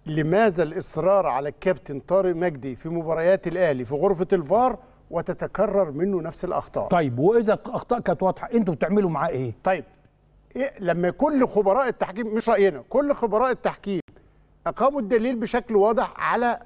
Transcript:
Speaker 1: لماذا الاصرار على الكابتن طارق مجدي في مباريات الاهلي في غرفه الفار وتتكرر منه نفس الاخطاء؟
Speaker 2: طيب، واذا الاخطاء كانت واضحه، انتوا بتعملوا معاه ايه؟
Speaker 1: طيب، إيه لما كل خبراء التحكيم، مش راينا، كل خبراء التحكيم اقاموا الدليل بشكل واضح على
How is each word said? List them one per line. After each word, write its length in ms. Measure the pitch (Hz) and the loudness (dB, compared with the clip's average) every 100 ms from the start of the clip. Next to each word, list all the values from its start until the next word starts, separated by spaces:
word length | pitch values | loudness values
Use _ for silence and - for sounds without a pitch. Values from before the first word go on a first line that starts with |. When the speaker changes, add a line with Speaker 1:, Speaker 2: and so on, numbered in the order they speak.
| 156 | -6
Speaker 1:
لماذا 560 | 156 151 196 226 170 | -2 2 4 4 2
الاصرار 640 | 156 175 - 156 175 196 156 | -2 -4 -8 -2 2 2 2
على 220 | 127 143 | -2 -4
الكابتن 520 | - 185 160 - 139 | -4 -2 -2 -6 -10
طارق 360 | - 190 185 165 | -2 0 2 0
مجدي 380 | 180 139 135 | -2 -4 -8
في 140 | 120 160 | -10 -8
مباريات 580 | 170 160 160 170 190 170 | -6 -4 0 2 2 0
الاهلي 380 | 175 170 131 | 0 0 0
في 100 | 117 | -4
غرفه 320 | 143 196 175 185 | 0 0 0 0
الفار 460 | 190 147 214 254 - - _ - | 0 2 2 2 -2 -10 _ -10
وتتكرر 800 | 170 185 - 160 - 175 196 165 | -6 -6 -6 -6 -2 0 2 0
منه 320 | 139 196 185 | 0 -2 -2
نفس 220 | 160 - | -4 -8
الاخطاء؟ 440 | 180 - - - 147 | -6 -4 -6 -6 0
Speaker 2:
طيب، 300 | 180 143 120 | 2 2 2
واذا 360 | 170 233 214 | 4 4 2
الاخطاء 460 | 190 - 220 - 240 | 0 -2 -8 -4 -2
كانت 220 | - 170 | 0 0
واضحه، 260 | 185 - - | 0 -2 -2
انتوا 200 | 233 180 | 0 0
بتعملوا 360 | 147 165 208 185 | 0 0 2 2
معاه 180 | 139 - | 0 -2
ايه؟ 240 | 127 123 - | -2 -4 -4
Speaker 1:
طيب، 200 | 185 175 - _ _ _ _ _ _ 247 | -2 -2 -4 _ _ _ _ _ _ -6
إيه 160 | 269 - | -6 -2
لما 300 | 175 170 175 | -2 0 0
كل 360 | - 302 277 247 | 2 2 2 2
خبراء 420 | 202 190 226 262 | 2 2 2 2
التحكيم، 460 | - 190 190 220 | -2 -6 -6 -4
مش 140 | 220 233 | -2 2
راينا، 340 | 202 196 139 - | 4 4 2 -2
كل 260 | 247 285 | 0 0
خبراء 360 | - 226 214 262 | 0 0 2 0
التحكيم 500 | 226 180 - 202 180 - - _ _ _ _ 170 | 0 -4 -4 -6 -6 -6 -16 _ _ _ _ -8
اقاموا 340 | 151 262 285 | 0 0 0
الدليل 360 | 202 233 247 233 | 0 0 0 -2
بشكل 400 | 208 240 - 208 | -4 -4 0 2
واضح 380 | 208 233 190 - | 4 2 -2 -4
على 440 | 160 208 240 214 | -2 0 0 -2